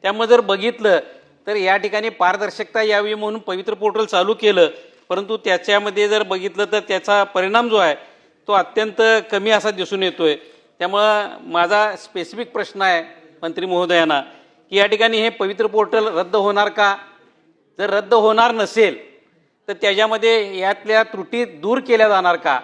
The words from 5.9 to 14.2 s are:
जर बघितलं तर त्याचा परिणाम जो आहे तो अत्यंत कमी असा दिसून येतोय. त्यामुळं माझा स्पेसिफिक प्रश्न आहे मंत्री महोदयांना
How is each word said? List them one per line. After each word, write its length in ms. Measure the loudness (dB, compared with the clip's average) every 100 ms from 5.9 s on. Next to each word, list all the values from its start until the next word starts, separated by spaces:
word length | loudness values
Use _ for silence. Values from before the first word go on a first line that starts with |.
| -2 0
जर 160 | 0 -2
बघितलं 460 | -4 -6 -4 -2
तर 80 | -2
त्याचा 440 | -2 -4 0 0 2
परिणाम 440 | -2 0 0 2
जो 80 | 2
आहे 180 | 2 0 -8 _ _ _ -2
तो 60 |
अत्यंत 480 | 0 0 -2 -4 0 2 2 0
कमी 200 | -4 0
असा 200 | 0 0
दिसून 320 | -6 -6 -2
येतोय. 320 | -4 0 0 0 -8 -20 _ _
त्यामुळं 580 | -4 0 2 2 -2 -12
माझा 520 | -4 0 2 2 0 -2
स्पेसिफिक 540 | -12 -12 -10 -10 -10
प्रश्न 280 | -8 -8 -2
आहे 200 | 0 0 -4 -18 -20 _
मंत्री 220 | -10 -8 -4
महोदयांना 560 | -2 2 2 2 0